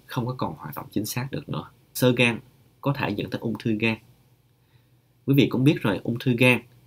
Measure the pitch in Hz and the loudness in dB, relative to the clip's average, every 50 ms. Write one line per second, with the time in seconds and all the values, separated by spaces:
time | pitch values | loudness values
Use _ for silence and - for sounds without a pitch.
0 | _ - - 127 113 123 127 - - 92 80 - - 78 - - - - - - | _ -10 -6 -4 -4 -4 -4 -6 -6 -8 -8 -8 -12 -14 -12 -12 -12 -8 -6 -4
1 | 107 104 - 123 131 139 - - - - - 78 - - - _ _ _ - - | -4 -4 -4 -6 -6 -6 -8 -10 -8 -8 -8 -8 -8 -10 -14 _ _ _ -4 2
2 | - 127 120 117 123 120 113 - - - _ _ _ _ _ _ - 139 143 - | 4 4 4 4 4 2 2 0 -6 -14 _ _ _ _ _ _ -2 -2 -2 0
3 | - - 104 - - - - - - 117 107 - - 113 110 101 110 113 110 - | -2 -4 -2 -4 -4 -6 -6 -6 -4 -4 -6 -4 -2 -2 -2 0 0 -2 -2 -2
4 | - - _ _ _ _ _ _ _ _ _ _ _ _ _ _ _ _ _ _ | -6 -16 _ _ _ _ _ _ _ _ _ _ _ _ _ _ _ _ _ _
5 | _ _ _ _ _ 135 139 143 110 - - 117 131 147 170 - - 113 95 - | _ _ _ _ _ 2 4 4 4 4 4 2 4 4 4 4 2 0 -2 -2
6 | - 113 113 120 - 135 120 117 127 127 123 117 - - _ _ _ | -2 -4 -6 -2 0 0 2 4 4 4 4 4 0 -6 _ _ _